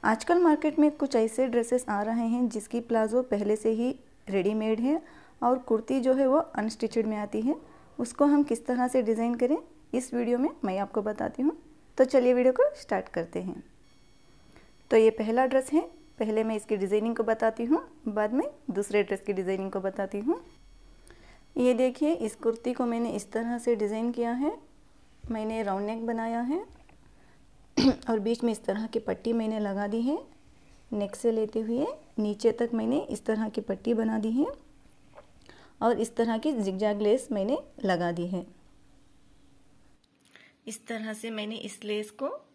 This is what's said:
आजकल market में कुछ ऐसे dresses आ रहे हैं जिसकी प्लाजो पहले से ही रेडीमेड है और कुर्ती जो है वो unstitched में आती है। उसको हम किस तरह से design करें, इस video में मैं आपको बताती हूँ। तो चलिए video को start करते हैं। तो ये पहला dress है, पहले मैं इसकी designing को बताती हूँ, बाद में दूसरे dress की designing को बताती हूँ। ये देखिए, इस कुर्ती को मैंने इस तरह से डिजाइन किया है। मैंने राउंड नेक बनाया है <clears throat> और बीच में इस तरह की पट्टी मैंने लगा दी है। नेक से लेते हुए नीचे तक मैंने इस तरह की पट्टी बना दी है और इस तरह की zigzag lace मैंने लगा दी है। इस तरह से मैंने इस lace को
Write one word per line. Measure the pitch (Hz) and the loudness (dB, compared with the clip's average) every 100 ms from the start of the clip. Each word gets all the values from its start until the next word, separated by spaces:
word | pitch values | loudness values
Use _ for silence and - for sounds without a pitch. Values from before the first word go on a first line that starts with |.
| - | 2
आजकल | 220 - 349 | 0 4 6
market | 349 302 302 302 | 6 6 2 4
में | 294 | 4
कुछ | 294 277 240 | 4 0 2
ऐसे | 226 226 262 | 2 2 2
dresses | 233 233 247 247 | 2 2 0 0
आ | 202 | -4
रहे | 208 226 226 | -2 0 0
हैं | 240 247 | 0 0
जिसकी | 214 208 240 | -2 -6 -6
प्लाजो | 233 226 220 233 254 | 0 0 2 0 0
पहले | 202 208 220 | 0 0 0
से | 226 | 2
ही | 226 240 269 - - - | 0 0 -4 -12 -20 -4
रेडीमेड | 196 190 220 214 220 | 0 2 0 0 0
है | 247 311 - - - - | 2 0 -4 -20 -20 -2
और | 240 254 254 | 0 0 2
कुर्ती | 220 226 269 | -2 0 0
जो | 247 | 2
है | 262 269 | 4 4
वो | 277 | 4
unstitched | 330 - 214 - 220 233 220 | 2 -4 -4 -2 -4 -2 -2
में | 214 | -2
आती | 208 214 | -4 -4
है। | 226 311 - - - - | -2 -4 -6 -20 -20 -8
उसको | 240 - 285 | -8 2 4
हम | 285 285 | 4 2
किस | 226 - | 0 -2
तरह | 247 254 | 0 2
से | 262 | 2
design | 220 226 233 240 | 2 0 0 0
करें, | 247 302 - - - | 0 0 -2 -20 -6
इस | 240 254 | -6 -4
video | 240 233 240 | -4 0 0
में | 269 - 202 | 0 -2 -4
मैं | 190 | -4
आपको | 196 - | -4 -4
बताती | 208 208 - - | -4 -4 -6 0
हूँ। | 269 320 - - - - | -2 -2 -12 -20 -20 2
तो | 262 | 4
चलिए | 269 247 | 6 6
video | 247 254 | 6 4
को | 254 - - | 6 2 2
start | - 190 - | -4 -4 -4
करते | - 170 - | -6 -6 -6
हैं। | 185 - - - - - - - - - - - - - - | -8 -10 -14 -20 -20 -20 -20 -20 -20 -20 -20 -20 -20 -20 2
तो | 226 | 6
ये | 220 220 | 6 4
पहला | 220 233 262 | -2 2 4
dress | 262 262 | 2 2
है, | 302 349 - - - | 0 0 -10 -20 -6
पहले | 220 220 | -2 0
मैं | 220 220 | 0 -2
इसकी | 208 214 | -2 -2
designing | 190 208 220 233 | 0 0 0 -2
को | 220 | -2
बताती | 220 226 220 233 | 0 0 -2 2
हूँ, | 311 523 - - | 2 0 -10 -6
बाद | 208 214 | -2 0
में | 247 508 - - | 0 -2 -6 -6
दूसरे | 185 202 208 | -4 0 0
dress | 196 190 | 0 -2
की | - | -4
designing | 196 185 190 190 | -4 -2 -2 -4
को | 190 | -4
बताती | 190 190 196 202 | -6 -4 -6 -4
हूँ। | 226 415 - - - - - - - - - - - - | -2 -2 -4 -20 -20 -20 -20 -20 -20 -20 -20 -20 -12 0
ये | 247 | 2
देखिए, | 247 254 254 302 339 | 4 2 2 0 0
इस | 220 - | -2 -2
कुर्ती | 226 233 - | -2 -2 -4
को | 247 247 | -2 -2
मैंने | 233 233 | -2 -2
इस | 202 - | -4 -6
तरह | 233 233 240 | -6 -4 -4
से | 233 233 | 0 0
डिजाइन | 208 220 233 | 0 -2 -4
किया | 233 233 | -2 -2
है। | 240 302 466 - - - - - - | 0 -2 -4 -14 -20 -20 -20 -20 -18
मैंने | - 226 214 220 | -8 -6 -4 -4
राउंड | 208 196 208 | -2 -2 -4
नेक | 226 226 | -4 -4
बनाया | 226 226 233 | -4 -2 -2
है | 240 320 466 - - - - - - - - - - - | -2 -4 -6 -18 -20 -20 -20 -20 -20 -20 -20 -20 -6 4
<clears throat> | 269 247 - | 4 4 -2
और | 226 | -2
बीच | 202 233 | 0 0
में | 233 | 0
इस | 220 - | -2 -2
तरह | 196 226 | -2 -2
की | 226 | -4
पट्टी | 220 185 226 | -4 -4 -2
मैंने | 233 220 220 | -2 0 -2
लगा | 208 196 202 | -2 -2 -2
दी | 220 | -2
है। | 240 320 539 - - - - - - | 0 -2 -6 -20 -20 -20 -20 -20 -8
नेक | 214 202 - | -4 -4 -2
से | 233 | 0
लेते | 226 214 220 | 0 -2 -2
हुए | 220 233 339 605 - - | -2 -2 -2 -6 -12 -4
नीचे | 214 208 233 | -2 2 0
तक | 226 240 | 2 -2
मैंने | 233 220 277 | -2 0 -2
इस | - 208 - | -2 -8 -4
तरह | 214 220 | -2 -2
की | 214 | -6
पट्टी | 208 196 - | -6 -6 -2
बना | 226 220 220 | 0 0 -2
दी | 214 | -2
है | 233 370 571 - - - - - - - - - - - - | 0 -2 -4 -16 -20 -20 -20 -20 -20 -20 -20 -20 -20 -20 -2
और | 220 233 | 0 2
इस | 226 - | -2 0
तरह | 233 226 | 0 0
की | 302 | 0
zigzag | 262 196 190 208 208 | 0 -2 0 0 2
lace | 208 247 - | 2 2 0
मैंने | 214 196 269 - - | -4 -2 -2 -4 -6
लगा | 196 175 170 | -2 0 0
दी | 170 175 | -2 -4
है। | 185 - - - - - - - - - - - - _ - - _ _ _ _ - - _ - | -6 -8 -18 -20 -20 -20 -20 -20 -20 -20 -20 -20 -20 _ -20 -20 _ _ _ _ -20 -20 _ -14
इस | 220 - | -14 -10
तरह | 226 220 | -8 -8
से | 214 226 | -8 -8
मैंने | 220 208 220 | -6 -6 -8
इस | - - | -10 -12
lace | 208 208 214 | -6 -6 -6
को | - 269 554 _ | -8 -8 -8 _